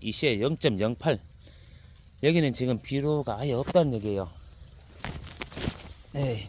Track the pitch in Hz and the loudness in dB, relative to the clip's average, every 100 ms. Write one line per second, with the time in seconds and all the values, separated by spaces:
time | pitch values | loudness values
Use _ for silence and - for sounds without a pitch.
0 | 110 - 147 104 127 160 147 98 110 120 | -6 0 2 2 2 2 2 2 0 0
1 | 160 117 - - - - - - - - | 0 -2 -4 -20 -20 -20 -20 -20 -20 -20
2 | - - 143 170 147 117 127 117 - 135 | -20 0 4 4 4 2 0 0 -2 -2
3 | 143 151 135 104 143 123 - 180 151 113 | 0 0 0 -2 0 0 2 4 4 0
4 | 107 98 87 - - - - - - - | -2 -2 -4 -10 -20 -20 -20 -20 -20 -12
5 | - - - - - - - - - - | -10 -10 -12 -12 -10 -6 -6 -6 -14 -18
6 | - 143 135 110 | -10 -2 -2 -2